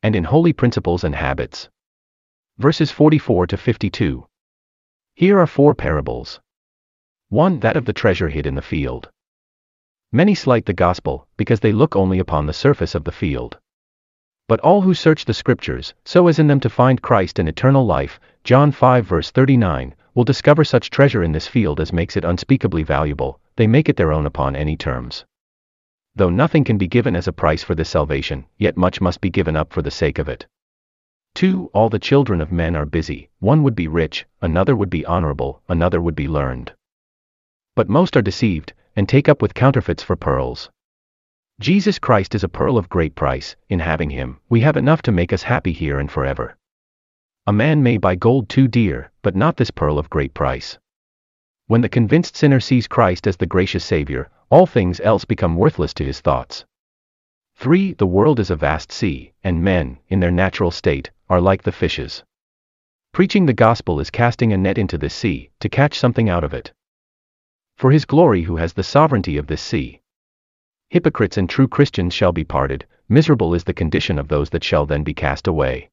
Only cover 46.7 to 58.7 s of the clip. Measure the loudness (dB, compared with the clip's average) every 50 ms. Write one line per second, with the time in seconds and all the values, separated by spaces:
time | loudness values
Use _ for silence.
46.7 | _ _ _ _ _ _ _ _ _ _ _ _ _ _ _ 0 0 2 2 2
47.7 | 2 2 2 2 0 2 0 0 0 2 2 2 2 2 0 -2 2 2 2 4
48.7 | 4 2 0 0 -2 -4 -10 -14 _ _ _ -2 0 0 0 0 0 0 -2 -4
49.7 | -2 -4 -2 0 0 -2 -4 -4 -4 -4 -4 -4 _ -4 -4 -2 -4 -6 -10 -16
50.7 | -18 _ _ _ _ _ _ _ _ _ _ _ _ _ _ _ _ _ _ _
51.7 | 2 2 2 2 2 0 2 4 2 2 2 0 _ 2 2 4 4 4 2 2
52.7 | 0 0 0 0 0 2 2 2 2 0 -2 -4 -2 -2 -4 -2 0 0 0 0
53.7 | -2 -6 -4 -2 -2 -2 -2 -4 -6 -8 -8 -10 _ _ _ _ 4 4 4 6
54.7 | 2 0 0 0 -2 -2 0 0 0 0 0 _ -4 -2 0 -2 0 2 2 2
55.7 | 2 0 -4 -4 -4 -6 -6 -6 -6 -4 _ -2 -2 -2 -4 _ -16 -20 -20 _
56.7 | _ _ _ _ _ _ _ _ _ _ _ _ _ _ _ _ _ _ 0 2
57.7 | 2 2 2 0 -2 _ -2 0 2 2 4 4 2 2 0 -2 -2 -2 -2 -2